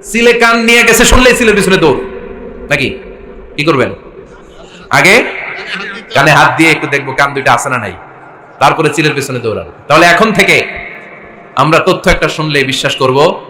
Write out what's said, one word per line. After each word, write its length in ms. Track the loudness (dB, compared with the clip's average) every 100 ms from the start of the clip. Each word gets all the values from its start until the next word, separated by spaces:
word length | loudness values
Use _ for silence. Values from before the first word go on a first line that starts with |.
সিলে 300 | -4 0 2
কান 240 | 4 2 2
নিয়ে 260 | 2 2
গেছে 220 | 4 4 4
শুনলেই 300 | 4 4 4
সিলের 200 | 2 2
পিছনে 220 | 2 2
দৌড়, 220 | 2 0 -4 -12 -14 -16 -16 -16 -6
নাকি? 280 | -4 -4 -6 -14 -20 -20 -20 -18 -6
কি 60 |
করবেন? 300 | -2 0 0 -4 -18 -20 -20 -20 -20 -20 -20 -20 -4
আগে 340 | 0 2 2 0 -8 -12 -14 -12 -10 -10 -12 -6
কানে 180 | 0 2
হাত 220 | 4 2 2
দিয়ে 140 | 2
একটু 160 | 2 -2
দেখবো 260 | -4 -4
কান 200 | -2 -2
দুইটা 200 | 0 0
আছে 160 | 0 0
না 80 | -4
নাই, 160 | -6 -12 -18 -20 -20 -20 -20 0
তারপরে 300 | 0 2 -2
চিলের 240 | 0 -2
পিছনে 260 | -2 -6 -6
দৌড়ান। 260 | -4 -6 -8 -16 0
তাহলে 180 | 4 4
এখন 260 | 4 2
থেকে 360 | 2 2 2 0 -8 -14 -16 -20 -20 -20 -20 -12 -2
আমরা 240 | 2 2
তথ্য 300 | 2 0 0
একটা 180 | 0 0
শুনলেই 360 | -4 -2 -2
বিশ্বাস 320 | -2 -2 -4 -2
করব 460 | 0 2 2 0 -10